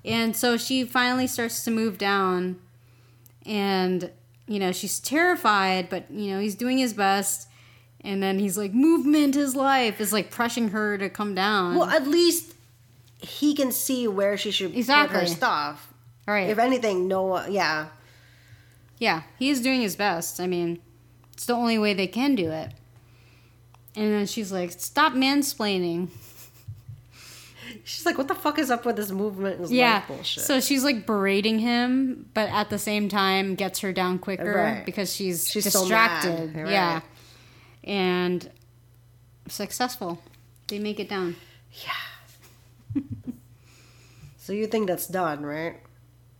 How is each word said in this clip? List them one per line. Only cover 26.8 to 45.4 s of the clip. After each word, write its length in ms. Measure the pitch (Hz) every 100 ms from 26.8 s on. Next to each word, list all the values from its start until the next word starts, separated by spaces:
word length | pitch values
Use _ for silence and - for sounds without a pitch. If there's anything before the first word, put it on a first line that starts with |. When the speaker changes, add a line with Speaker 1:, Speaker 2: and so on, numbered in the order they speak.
| - - - - - - - - 240 226
Speaker 2:
She's 220 | - - 349
like, 120 | -
"What 80 | 277
the 80 | -
fuck 240 | 302 294
is 100 | 262
up 160 | 240 240
with 100 | 208
this 120 | 208
movement 480 | 190 214 190 196 -
is 100 | -
Speaker 1:
Yeah. 240 | 247 247 208
Speaker 2:
life 120 | -
bullshit?" 360 | 131 - -
Speaker 1:
So 160 | - 269
she's, 240 | - 277
like, 220 | 277 233 208
berating 500 | 208 196 196 214 220
him, 680 | 240 240 247 254 269 - - 214
but 140 | 214
at 200 | 208 208
the 80 | 208
same 320 | 214 208 208
time 460 | 208 190 190 196 185
gets 240 | 190 -
her 120 | 196
down 280 | 185 180 180
quicker 340 | 202 185 185
Speaker 2:
Right. 320 | 202 160 - 185
Speaker 1:
because 280 | 196 185 -
she's 340 | 190 170 -
Speaker 2:
She's 220 | 214 196
so 140 | 196 185
mad. 340 | 220 226 165
Speaker 1:
distracted. 340 | 180 165 165 156
Speaker 2:
Right. 100 | 156
Speaker 1:
Yeah. 300 | 196 175 165 - - - - - - - -
And 680 | - 202 185 180 180 180 - - - _ _ _ _ _ _ _ -
successful. 760 | - 196 - 247 - 180 170 - - - _ -
They 100 | 208
make 220 | 208 214
it 100 | 202
down. 260 | 196 175 175 - - -
Speaker 2:
Yeah. 1300 | - - - - - - - - - - - - 285
<laughs> 0 | - - - - - - - - - - - - - -
So 160 | -
you 140 | 202 214
think 200 | 220 196
that's 200 | 170 -
done, 380 | 185 170 147